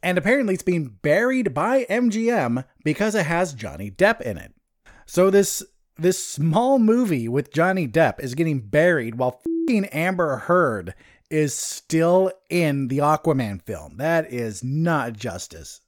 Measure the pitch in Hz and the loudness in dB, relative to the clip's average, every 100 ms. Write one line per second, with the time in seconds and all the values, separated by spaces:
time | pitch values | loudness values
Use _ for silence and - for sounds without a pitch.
0 | 180 180 175 269 226 190 - 175 139 98 | 0 0 2 2 2 0 0 0 -2 -4
1 | 147 165 240 262 208 131 196 269 247 214 | 2 2 2 0 -2 0 0 0 0 0
2 | 247 214 226 233 127 120 135 _ 156 156 | 2 2 0 0 0 -2 -6 _ -4 0
3 | 214 214 156 170 180 135 104 73 101 95 | 0 0 0 0 -2 -4 -12 -10 -12 2
4 | 196 226 123 92 98 _ _ _ _ - | 2 2 -4 -8 -12 _ _ _ _ -20
5 | - - 190 196 196 - - _ _ - | -6 2 4 4 2 -2 -10 _ _ -2
6 | 170 180 - - 160 165 247 269 220 233 | 0 0 -6 -2 0 2 2 4 4 4
7 | 240 147 113 131 143 - 175 190 143 127 | 2 -2 -2 -4 -2 0 0 0 0 2
8 | 147 - 131 127 165 143 104 143 170 165 | 2 2 -8 -4 -2 -2 0 2 4 2
9 | 117 113 127 - - 330 330 226 196 151 | -2 -2 -4 -4 -6 -4 0 0 0 -2
10 | 175 185 165 127 - 175 156 107 87 - | -2 0 -2 -2 0 2 2 -2 -8 -16
11 | _ _ _ 156 151 - - - _ 160 | _ _ _ -2 0 -2 -8 -10 _ 2
12 | 165 185 190 185 _ 175 160 139 135 135 | 4 4 2 -2 _ 0 0 0 -2 0
13 | 147 151 - 139 110 95 - 90 73 92 | 2 2 2 0 0 -6 -10 -12 -12 -6
14 | 147 165 151 120 113 101 127 143 170 156 | -2 0 -2 -6 -6 -6 -4 -2 0 0
15 | 120 107 113 92 - 82 78 - | -2 -6 -10 -10 -14 -16 -20 -20